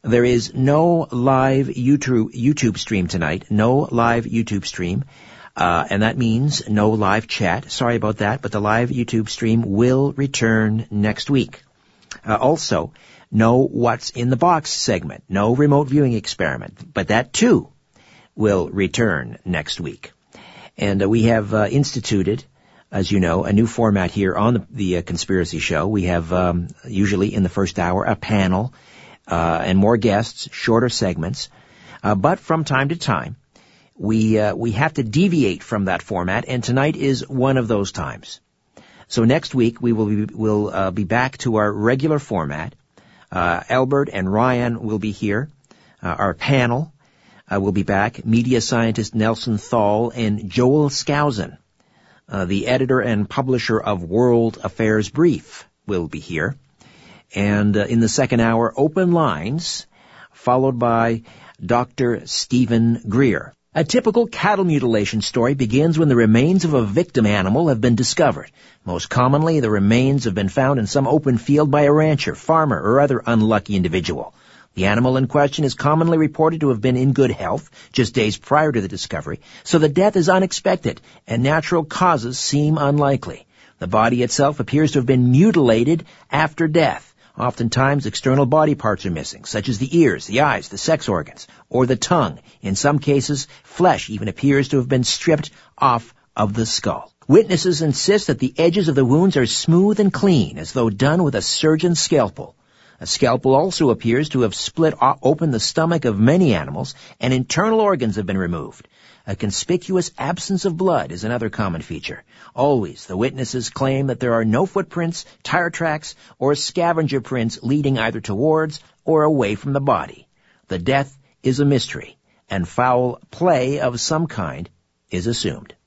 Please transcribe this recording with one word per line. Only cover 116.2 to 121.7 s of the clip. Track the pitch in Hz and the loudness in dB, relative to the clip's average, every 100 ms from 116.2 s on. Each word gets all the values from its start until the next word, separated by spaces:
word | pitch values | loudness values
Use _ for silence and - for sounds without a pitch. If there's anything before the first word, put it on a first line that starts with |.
| - - | -20 -4
or | 135 143 | -2 -2
scavenger | - - 170 160 156 139 | -2 -2 0 0 0 -2
prints | 113 127 113 - | -4 -4 -4 -4
leading | 117 147 139 135 | -2 0 0 0
either | 113 110 | 0 -4
towards | 104 101 147 156 156 151 _ _ | -6 -2 0 0 0 -6 _ _
or | - 156 | 0 2
away | 151 151 104 | 4 2 0
from | 104 139 | -2 -4
the | 139 | -2
body. | 139 101 67 - _ _ _ _ _ | 0 0 -2 -14 _ _ _ _ _
The | 92 | -6
death | 87 135 139 _ _ _ | 0 0 0 _ _ _
is | 131 127 | -2 2
a | |
mystery, | 143 | 2